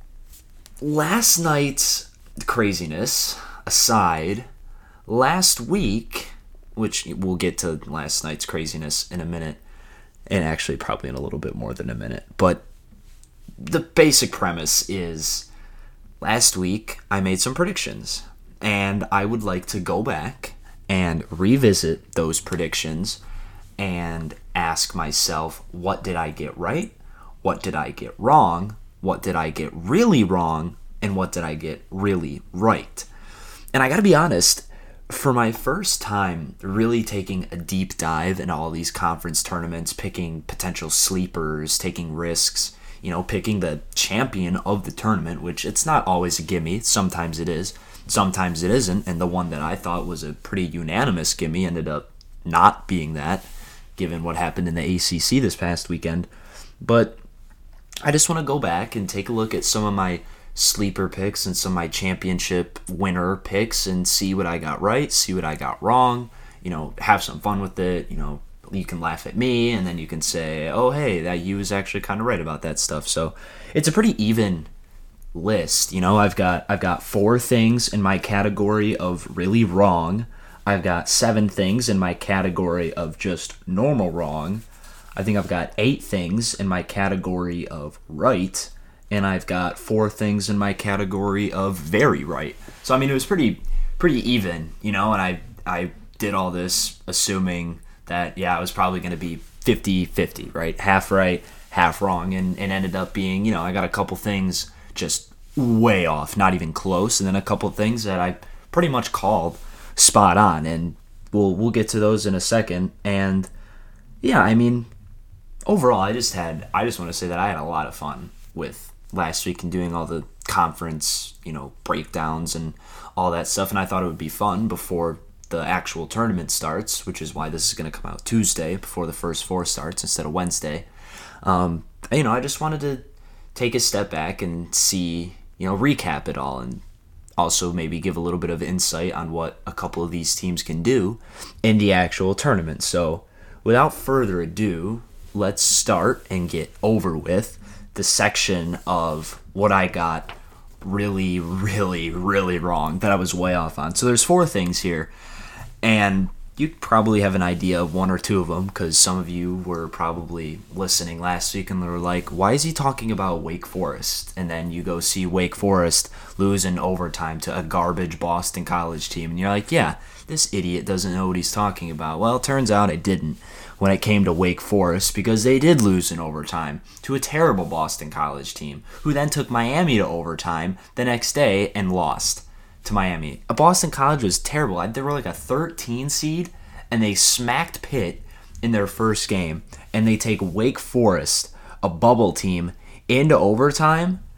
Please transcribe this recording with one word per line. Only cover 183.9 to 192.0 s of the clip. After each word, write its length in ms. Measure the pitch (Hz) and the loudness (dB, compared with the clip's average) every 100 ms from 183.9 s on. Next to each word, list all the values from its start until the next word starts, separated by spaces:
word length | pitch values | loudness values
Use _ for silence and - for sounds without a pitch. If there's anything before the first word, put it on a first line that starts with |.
College 320 | - 139 151 | 2 2 4
was 160 | 107 - | 2 0
terrible. 460 | - 151 139 87 92 | -2 0 0 0 -2
They 140 | 117 | -2
were, 100 | 139 | -2
like, 140 | 143 - | -2 -4
a 60 | |
thirteen 760 | - - 131 165 - - 120 139 | -8 -2 -2 -2 -6 -6 -4 -2
seed, 420 | - 151 160 175 - - - - | -2 -2 -2 -4 -8 -18 -16 -4
and 120 | 117 | 2
they 120 | 107 | 2
smacked 680 | 95 - - 120 127 170 - | 4 4 4 2 0 0 -6
Pitt 400 | - 135 87 - - - - - | -4 -2 -2 -4 -12 -18 -18 -4
in 100 | 117 | 2
their 140 | 110 98 | 2 2
first 420 | - 110 104 - | 2 2 2 0
game, 340 | 98 82 82 - - - | 0 0 -4 -10 -18 -4
and 160 | 110 110 | 2 4
they 80 | 107 | 4
take 240 | 117 101 | 2 0
Wake 360 | 95 87 120 117 | 0 2 2 0
Forest, 760 | - 127 113 85 71 - - - - - | -2 4 6 6 2 0 -2 -10 -18 -2
a 60 | 95 | -2
bubble 440 | 82 | 4